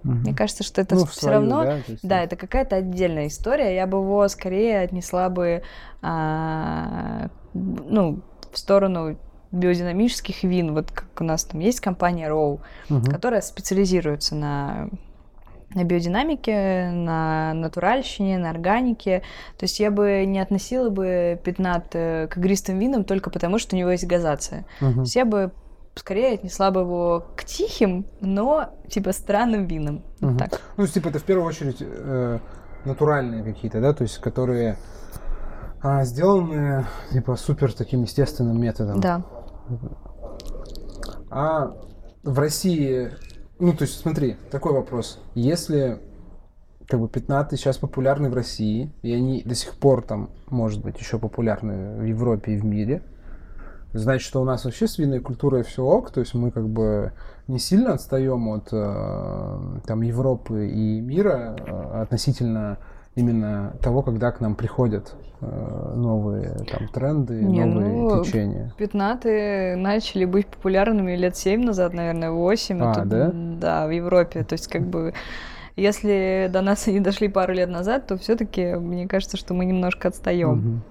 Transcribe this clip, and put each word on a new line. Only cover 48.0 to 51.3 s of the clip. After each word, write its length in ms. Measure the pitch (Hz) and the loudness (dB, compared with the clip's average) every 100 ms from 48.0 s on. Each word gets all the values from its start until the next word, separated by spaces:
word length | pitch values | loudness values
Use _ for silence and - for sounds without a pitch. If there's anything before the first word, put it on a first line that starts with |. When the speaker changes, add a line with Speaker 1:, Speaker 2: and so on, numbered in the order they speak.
| 131 139 139 | 2 2 2
Speaker 1:
в 40 | 123 | 0
России, 560 | 113 - 107 110 147 - | -4 -2 0 0 -4 -6
и 120 | 120 | -2
они 280 | 120 131 131 | 0 2 0
до 120 | 113 117 | -2 -4
сих 180 | - - | -6 2
пор 280 | 139 120 | 4 4
там, 260 | - 104 - - - | 2 -6 -6 -12 -4
может 320 | 123 113 107 | 0 0 -2
быть, 160 | - - | -6 -8
еще 180 | - 113 | -6 -4
популярны 800 | 110 | -2